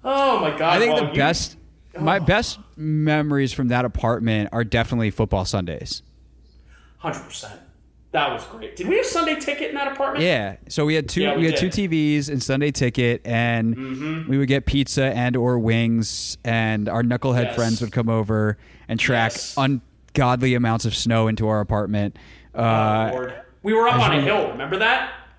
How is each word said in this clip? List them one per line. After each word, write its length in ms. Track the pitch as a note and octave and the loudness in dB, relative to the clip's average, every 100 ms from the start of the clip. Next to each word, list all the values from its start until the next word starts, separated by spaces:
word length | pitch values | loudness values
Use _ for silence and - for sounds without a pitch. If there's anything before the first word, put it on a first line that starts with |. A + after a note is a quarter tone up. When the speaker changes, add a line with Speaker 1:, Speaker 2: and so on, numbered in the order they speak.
Speaker 1:
Oh, 360 | B3 C#4 C4+ A3+ | 0 2 2 2
my 120 | D#3 | 0
God. 100 | D3 - | 0 2
Speaker 2:
I 40 | F#3 | 4
think 140 | A#3 | 4
Speaker 1:
Well, 120 | D#3 | 2
Speaker 2:
the 60 | D3 | 0
Speaker 1:
you 60 | C#3 | 2
Speaker 2:
best, 400 | C#3 - - - - - - - | 2 0 -4 -10 -20 -20 -18 -2
my 200 | D#3 G3 | 0 2
Speaker 1:
Oh. 40 | |
Speaker 2:
best 360 | D#3+ A3+ A#3+ - - - | 4 2 0 -8 -16 -8
memories 720 | D#3 D#3 D#3 D3+ D3 C#3 C3 | -2 0 2 2 2 2 0
from 180 | - B2+ | 0 0
that 140 | B2 | 2
apartment 680 | B2 - A2+ A#2 A#2 G#2+ G#2 | 0 0 0 0 2 0 0
are 120 | A2+ | -2
definitely 460 | A#2 A#2 A2+ A#2+ A2 | 0 0 0 0 0
football 340 | - A2+ G2 | 0 0 0
Sundays. 600 | F#2+ G#2 F2 D#2 - - - - - - - - - - - _ | 0 -2 -4 -8 -10 -12 -12 -20 -20 -20 -20 -20 -20 -20 -20 _
Speaker 1:
Hundred 240 | D#3 - | -8 -8
percent. 360 | - - - - - _ _ _ _ | -12 -16 -16 -18 -20 _ _ _ _
That 200 | D#3 C#3+ | -2 -2
was 120 | - | -4
great. 300 | - A3+ G#3+ - | -12 -16 -16 -8
Did 100 | A3 | 0
we 100 | G#4 | 0
have 80 | |
Sunday 300 | - E4+ D#4 | 0 0 0
ticket 340 | D4+ - D4 D4+ | -2 -4 -6 -6
in 60 | |
that 160 | C#4+ C#4 | -4 -6
apartment? 320 | C#4 C#4 - | -2 -4 0
Speaker 2:
Yeah. 320 | F3 C3+ G2+ G2 - | 0 0 -2 -10 -8
So 160 | - | -2
we 100 | D3+ | 0
had 140 | D#3 C#3+ | 0 -2
two, 120 | F3 | -2
Speaker 1:
Yeah, 120 | D3 | 0
we 60 | D#3 | 2
Speaker 2:
we 40 | D#3+ | 2
had 80 | |
Speaker 1:
did. 40 | D#3+ | 2
Speaker 2:
two 100 | F3+ | 0
T 180 | G#3 F#3+ | -2 0
Vs 420 | D#3+ D3+ D3 C#3+ | 0 2 0 0
and 120 | C#3 | -4
Sunday 300 | - C3+ D3 | -2 0 0
ticket, 500 | C#3 B2 A#2+ A#2+ B2 | 0 0 2 0 0
and 500 | - A#2 A#2 A#2 A2+ | -2 0 0 0 0
Speaker 1:
Mm-hmm. 540 | A#2 C3 C3 D3+ D#3+ D#3+ | -2 -6 -6 -6 -6 -2
Speaker 2:
we 80 | C3+ | 0
would 100 | C3 | 2
get 180 | C3+ | 0
pizza 380 | - C#3 C3 - | 2 0 0 0
and 300 | C3+ A#2 B2 | 0 0 0
or 240 | B2 A#2+ B2 | 2 2 2
wings, 800 | A2+ A#2 A#2 A2+ G#2+ - - - | 2 2 2 0 0 -4 -6 -6
and 420 | A#2+ A2+ A2 G#2+ G#2 | -2 0 0 -2 -2
our 160 | A#2 | 0
knucklehead 420 | A#2+ B2 C3+ B2 A2 | 0 0 0 0 0
Speaker 1:
Yes. 80 | |
Speaker 2:
friends 260 | - A2+ A2+ | 0 0 0
would 100 | A2+ | -2
come 160 | B2+ A2+ | -2 0
over 480 | A2+ G#2+ A2 G#2+ G#2 - - - | 0 2 2 0 -2 -10 -20 -6
and 100 | A2+ | -2
track 340 | - A#2+ A2+ | 2 2 2
Speaker 1:
Yes. 220 | - - - | -2 -6 0
Speaker 2:
ungodly 960 | C3+ C3 - _ _ - B2+ B2 C3 | 0 0 -6 _ _ 0 2 2 2
amounts 300 | A#2+ A#2 A2+ | 2 2 0
of 100 | A#2 | 0
snow 320 | - A#2 A2+ A2 | -2 0 2 2
into 200 | A2 A2 | 0 0
our 100 | G#2+ | 0
apartment. 560 | G2+ G#2 G2+ G#2 G2+ - - - - | 0 -2 0 -2 -2 -6 -20 -20 -12
Speaker 1:
Oh, 80 | - | -2
Speaker 2:
Uh, 460 | A#2 A2 A2 A2 A2 | 2 2 2 2 0
Speaker 1:
Lord. 200 | B2+ B2+ - - _ | -2 -6 -10 -20 _
We 120 | G3+ | 0
were 140 | A3 A#3 | 2 4
up 60 | |
Speaker 2:
I 100 | A#3 | 4
Speaker 1:
on 60 | G#3+ | 4
a 20 | |
Speaker 2:
just 120 | D3 D3 | 2 2
Speaker 1:
hill. 240 | G#3 C#3+ | 2 0
Remember 260 | B2 C#3+ F#3 | -4 -6 0
that? 340 | A3 C4 - - - | 0 0 -2 -12 -20